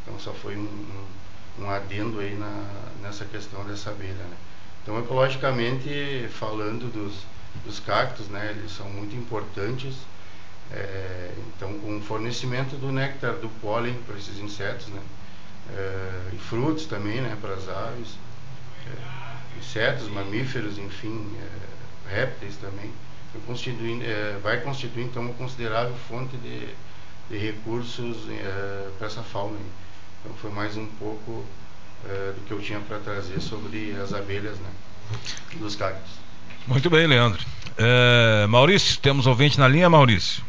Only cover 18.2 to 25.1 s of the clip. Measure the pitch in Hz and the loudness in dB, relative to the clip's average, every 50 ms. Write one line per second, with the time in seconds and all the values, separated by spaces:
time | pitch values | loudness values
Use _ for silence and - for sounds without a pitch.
18.2 | - - - - - - - - - - - - - 127 127 - - - - - | -4 -4 -4 -4 -4 -4 -4 -4 -4 -4 -4 -4 -4 -4 -4 -4 -4 -4 -4 -4
19.2 | - - - - - - - 101 - - - 107 113 131 147 135 117 104 101 101 | -4 -4 -4 -4 -4 -4 -4 -4 -4 -2 0 2 2 2 2 0 -2 -4 -4 -4
20.2 | 98 98 104 117 135 131 - 127 107 104 101 101 101 95 98 - - 107 113 113 | -2 -2 -2 -2 -2 -2 -2 -2 -2 -2 -4 -4 -4 -4 -4 -4 -4 -4 -4 -4
21.2 | 107 101 92 - 92 - 92 92 92 - - - - - - - - 98 98 107 | -4 -4 -4 -4 -4 -4 -4 -4 -4 -4 -4 -6 -6 -6 -6 -6 -4 -2 -2 -2
22.2 | 127 131 131 - - 98 98 - 107 98 98 101 104 - - - - - - - | -2 -2 -2 -4 -6 -6 -4 -4 -4 -4 -4 -4 -4 -4 -4 -6 -6 -6 -6 -6
23.2 | - - - 113 90 110 120 - - 131 120 110 113 117 117 120 120 117 110 104 | -6 -6 -6 -6 -4 -4 -4 -4 -4 -4 -4 -2 -2 -2 -2 -2 -2 -2 -2 -2
24.2 | 107 104 101 98 98 104 113 123 - 139 135 - - 113 107 123 120 127 | -2 -2 -2 -2 0 0 0 0 0 -2 -2 -2 -4 -4 -2 -2 -2 -2